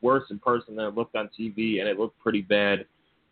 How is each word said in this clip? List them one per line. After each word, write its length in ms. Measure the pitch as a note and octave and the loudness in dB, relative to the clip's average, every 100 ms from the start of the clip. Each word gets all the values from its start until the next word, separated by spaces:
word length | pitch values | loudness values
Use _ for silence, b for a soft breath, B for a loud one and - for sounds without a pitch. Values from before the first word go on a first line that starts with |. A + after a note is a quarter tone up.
worse 220 | A#2+ C3+ - | 2 2 0
in 100 | G#2 | -4
person 360 | B2+ A#2+ A2+ G#2+ | 0 0 -2 -8
than 80 | |
it 100 | G#2+ | -4
looked 220 | G#2+ A#2 A2 | -4 -4 -4
on 140 | G#2 | -6
T 140 | - A2+ | -8 -8
V, 300 | G#2 A2+ G#2 | -4 -2 0
and 100 | G#2 | 0
it 100 | G2 | 0
looked 200 | A2+ - | -2 -2
pretty 240 | - G#2+ | -2 -2
bad 420 | F#2 G#2 G2+ F#2+ - _ _ _ _ | 2 2 4 0 -2 _ _ _ _